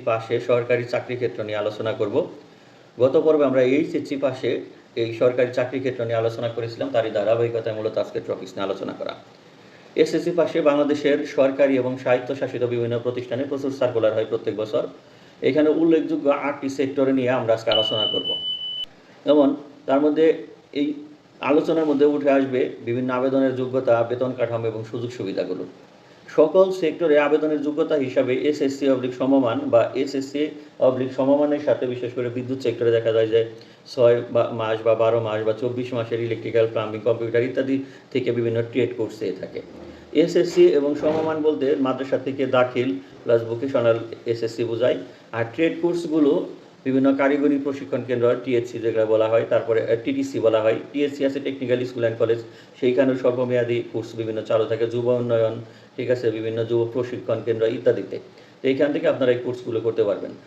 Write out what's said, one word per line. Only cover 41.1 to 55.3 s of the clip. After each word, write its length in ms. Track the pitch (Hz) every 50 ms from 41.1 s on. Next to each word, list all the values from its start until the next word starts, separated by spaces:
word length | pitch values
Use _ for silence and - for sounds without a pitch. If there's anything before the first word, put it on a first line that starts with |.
| 156 160 156 160 156 156
বলতে 340 | 151 156 151 131 135 135 151
মাদ্রাসা 420 | 143 131 131 131 123 135 - 131 120
থেকে 280 | - 139 127 - 131
দাখিল 460 | 123 - 127 123 123 - 123 123 135 - - - - - - -
প্লাস 180 | - 120 117 113
ভোকেশনাল 560 | 110 117 117 139 135 135 127 117 117 113 113 110 - - - -
এসএসসি 380 | 120 113 117 113 113 - - 120
বোঝায়। 340 | 113 117 110 120 123 - - - - - - - -
আর 140 | - 113 117 117 -
ট্রেড 200 | - 165 165 165 -
কোর্সগুলো 640 | - 170 165 170 - 156 151 160 147 139 156 185 - - - - - - - - -
বিভিন্ন 300 | 135 131 135 135 139 135 139
কারিগরি 400 | 143 139 147 139 139 139 143 139
প্রশিক্ষণ 440 | 139 143 135 - 135 - 135 123 117 123
কেন্দ্র, 280 | 123 117 117 120 123 123 -
টিএসসি 360 | 135 123 117 117 - - 117
যেগুলো 260 | 107 113 110 110 110
বলা 220 | 107 110 107 110 110
হয়, 180 | 113 117 123 -
তারপরে, 320 | 123 110 - - 113 113 107
আহ, 120 | - 117 113 -
টিটিসি 360 | 147 135 135 135 - - 117
বলা 220 | 107 113 110 110
হয়। 140 | 107 110 113 113 - - -
টিএসসি 320 | 139 143 139 - - 135
আছে 140 | 135 135 139
টেকনিক্যাল 460 | - 135 135 - 135 120 123 123 123
স্কুল 180 | - - 120 117
অ্যান্ড 160 | 113 110 -
কলেজ, 200 | 117 110 117 117 - - - - - - - -
সেইখানেও 360 | 139 123 123 139 135 131 127
স্বল্পমেয়াদী 680 | 131 - 127 120 127 127 123 123 123 117 113 120 117 113 - -
কোর্স, 220 | 113 110 - -
বিভিন্ন 260 | 113 113 110 110 110
চালু 240 | 107 - 120 110 110
থাকে, 220 | 104 113 110 117 113
যুব 200 | 113 123 120 120
উন্নয়ন, 540 | 123 123 120 120